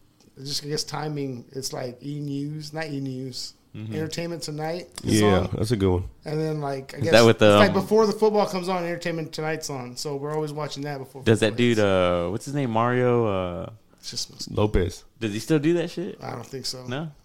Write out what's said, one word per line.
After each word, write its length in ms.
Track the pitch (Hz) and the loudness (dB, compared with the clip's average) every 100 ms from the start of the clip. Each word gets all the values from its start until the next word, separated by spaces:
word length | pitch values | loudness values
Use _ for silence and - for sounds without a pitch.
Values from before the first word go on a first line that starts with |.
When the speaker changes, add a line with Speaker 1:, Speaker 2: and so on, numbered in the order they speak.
| _ _ _ - | _ _ _ -16
Speaker 1:
just, 200 | 135 143 147 | -10 -8 -6
I 40 | |
guess, 140 | 151 | -6
timing, 640 | - 147 156 147 139 123 - | -6 -6 -6 -6 -6 -8 -12
it's, 200 | - - | -10 -8
like, 240 | 143 127 120 | -8 -10 -10
E! 180 | 143 147 | -10 -8
News. 540 | 143 139 147 156 151 | -6 -6 -6 -8 -10
Not 140 | 156 156 | -8 -6
E! 120 | 139 | -6
News. 540 | 135 127 131 127 - - _ 107 | -6 -6 -8 -10 -12 -14 _ -12
Speaker 2:
Mm-hmm. 180 | 107 | -8
Speaker 1:
Entertainment 480 | 151 156 165 170 170 | -6 -6 -6 -6 -8
Tonight 460 | - 151 156 175 - - | -8 -6 -6 -6 -10 -8
is 160 | - 107 | 0 4
Speaker 3:
Yeah, 200 | 104 92 | 6 4
Speaker 1:
on. 100 | - | 2
Speaker 3:
that's 180 | - 107 | -2 -2
a 40 | 110 | 2
good 160 | 95 | 2
one. 140 | 90 95 - | 2 -2 -10
Speaker 1:
And 160 | 156 156 | -6 -4
then, 220 | 156 151 | -2 -4
like, 320 | 143 135 135 | -6 -8 -10
I 40 | - | -4
Speaker 2:
Is 40 | |
Speaker 1:
guess 80 | 107 | 6
Speaker 2:
that 120 | 110 113 | 8 8
with, 100 | 104 | 8
Speaker 1:
it's 180 | 107 104 | 8 10
like 120 | 104 | 8
Speaker 2:
um, 20 | |
Speaker 1:
before 320 | 190 - 214 214 | 4 2 4 4
the 80 | |
football 320 | - 214 208 196 | 4 2 4 0
comes 220 | 190 180 | -2 -4
on, 160 | 185 170 | -4 -4
Entertainment 480 | 175 175 165 156 | -4 -4 -4 -6
Tonight's 360 | - 156 156 151 | -6 -6 -6 -6
on. 280 | 135 123 123 | -10 -10 -10
So 180 | 151 139 | -8 -6
we're 180 | 147 | -4
always 200 | 156 151 | -4 -4
watching 300 | 147 131 139 | -6 -8 -8
that 140 | 147 135 | -8 -8
before 260 | 131 135 | -10 -2
Speaker 2:
Does 180 | 135 107 | 4 4
that 60 | 107 | 4
Speaker 1:
football 100 | 113 | 2
Speaker 2:
dude, 200 | 120 110 | 2 4
Speaker 1:
hits. 80 | 101 | 4
Speaker 2:
uh, 420 | 92 90 87 85 | 4 4 2 0
what's 140 | 110 - | -4 -6
his 80 | |
name? 160 | 143 127 | -4 -2
Mario, 560 | 110 120 123 123 120 113 | 0 2 2 4 4 2
uh, 420 | 95 90 87 - 110 _ _ | 0 -2 -6 -10 -14 _ _
Speaker 1:
It's 120 | - | -12
just 380 | - - - - | -8 -10 -10 -6
Speaker 3:
Lopez. 540 | 104 107 104 - - - - | 0 2 2 0 -4 -16 -6
Speaker 2:
does 140 | 113 | -4
he 60 | 104 | -4
still 200 | - 156 | 0 2
do 140 | 147 | 4
that 160 | 170 170 | 2 -2
shit? 280 | - 185 - | -6 -10 -10
Speaker 1:
I 80 | 123 | -12
don't 140 | 120 113 | -12 -12
think 200 | 135 - | -10 -8
so. 200 | 127 127 | -8 -8
Speaker 2:
No? 240 | 131 160 - | -6 -8 -12